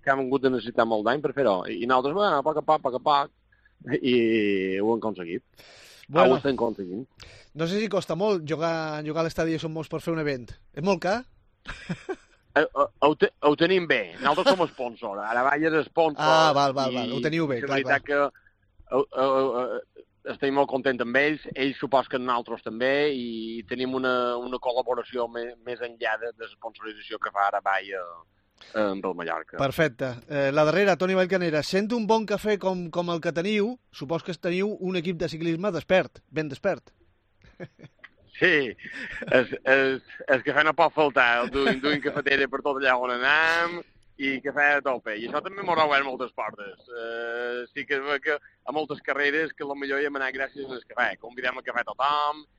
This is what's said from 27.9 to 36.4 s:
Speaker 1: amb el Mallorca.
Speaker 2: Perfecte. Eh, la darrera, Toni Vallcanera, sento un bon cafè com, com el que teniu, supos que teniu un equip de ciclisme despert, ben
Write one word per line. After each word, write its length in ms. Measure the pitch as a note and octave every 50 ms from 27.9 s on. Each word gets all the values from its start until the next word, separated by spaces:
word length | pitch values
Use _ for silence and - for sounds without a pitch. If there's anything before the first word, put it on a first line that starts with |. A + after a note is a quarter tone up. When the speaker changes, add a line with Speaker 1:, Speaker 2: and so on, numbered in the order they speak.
| G2 F#2+ F2+ E2+ E2+ E2+ E2+ _ _ _ _ _ _ _ - - - A2
Speaker 1:
amb 260 | G#2+ G2+ F#2+ G2 F#2
el 120 | F#2+ F#2
Mallorca. 400 | F2 E2+ E2 D#2+ D#2+ D#2 - - -
Speaker 2:
Perfecte. 540 | C#3 C3+ - - E3 D3+ A#2 - C3+ C3 A#2+ B2 - -
Eh, 220 | D3 C#3+ C#3 C3+ C#3
la 120 | D3+ D3+
darrera, 320 | D3+ D#3 F3+ G#3 G3+ F3+
Toni 200 | C#3+ F#3 F#3 F#3+
Vallcanera, 460 | F#3 F#3 F3+ F#3+ F#3 F3+ E3+ D3+ D3+ C#3
sento 340 | - - F#3+ G#3 G#3 A#3+
un 100 | A#3+ A3
bon 220 | G3 A3 A3+ A3 -
cafè 300 | G#3 F#3+ - G#3+ G#3+ F#3+
com, 320 | - F#3+ F#3+ F3+ F3 E3
com 200 | - F3 F3 F3
el 100 | E3+ E3+
que 120 | D3 F3 D3+
teniu, 460 | D#3+ E3+ G3+ A3 G#3+ G3 A3 B3+ - _ _
supos 340 | _ - D3+ C#3 E3+ E3 -
que 140 | - F3
teniu 400 | - - F#3 F3 F#3 G3 G#3 G#3 -
un 220 | F#3 F3+ F#3 F3+
equip 160 | D#3 F3+ F#3 D#3+
de 100 | F3+ D#3
ciclisme 440 | - D3+ E3 E3+ E3 D#3+ F#3 G#3+ F3+
despert, 480 | D#3 C#3 _ F3+ F#3 D#3 B2 _ - _
ben 260 | _ - D3+